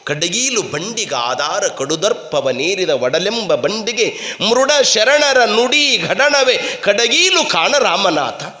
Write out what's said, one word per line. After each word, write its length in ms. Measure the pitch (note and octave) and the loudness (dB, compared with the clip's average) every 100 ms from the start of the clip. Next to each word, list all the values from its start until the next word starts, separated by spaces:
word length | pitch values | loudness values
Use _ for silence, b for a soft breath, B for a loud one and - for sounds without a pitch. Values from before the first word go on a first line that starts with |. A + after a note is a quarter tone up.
ಕಡಗೀಲು 580 | - D3 E3+ G#3 C4 A#3+ | -6 -4 -2 -2 -2 -2
ಬಂಡಿಗಾಧಾರ 1040 | C#3 C#3+ F#3+ A#3 F3+ C3+ A#2+ B2+ D3 F#3 G3 | -4 -6 -8 -8 -6 -4 -4 -2 -2 -2 -4
ಕಡುದರ್ಪವ 800 | - C3+ D#3 F#3+ B3 - D3 C3+ | -4 -4 -2 -2 -2 -2 -2 -2
ನೇರಿದ 400 | B2 D#3 F#3+ F3 | -2 -2 -2 -2
ಒಡಲೆಂಬ 680 | C#3 B2 D#3 F#3 A#3 G3 D3+ | 0 0 0 -2 -4 -2 0
ಬಂಡಿಗೆ 640 | C#3+ G#3+ G#3+ A#3+ G3 B B B G3 | 0 -2 -6 -2 -2 B B B 0
ಮೃಡ 220 | B3 C4+ | 2 4
ಶರಣರ 720 | D4 B3 A3 A3 D4 D4 C4 | 4 4 2 4 4 4 4
ನುಡಿ 540 | A3+ G#3+ B3 D4 C#4+ A3+ | 2 2 2 2 2 0
ಘಡಣವೇ 600 | E3+ F#3+ C#4+ C#4+ B3+ A3 B B | -2 0 2 4 2 0 B B
ಕಡಗೀಲು 640 | F#3+ G3+ A#3 C#4+ F#4 F#4 | 2 4 2 2 2 2
ಕಾಣ 340 | - F3 E3+ C#4 | 0 0 2 2
ರಾಮನಾಥ. 680 | A3 F3 G3 D3+ B2+ - D3 - | 2 2 2 0 -2 -6 -12 -16